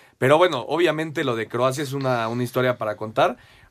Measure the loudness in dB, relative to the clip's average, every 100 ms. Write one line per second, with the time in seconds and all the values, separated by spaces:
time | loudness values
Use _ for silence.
0 | -20 -2 4 6 4 2 -4 0 0 0
1 | -4 -4 -2 -2 -4 0 0 0 -4 -4
2 | -2 -2 -2 -2 -4 0 0 0 -4 -6
3 | -6 0 0 0 -14 -20 _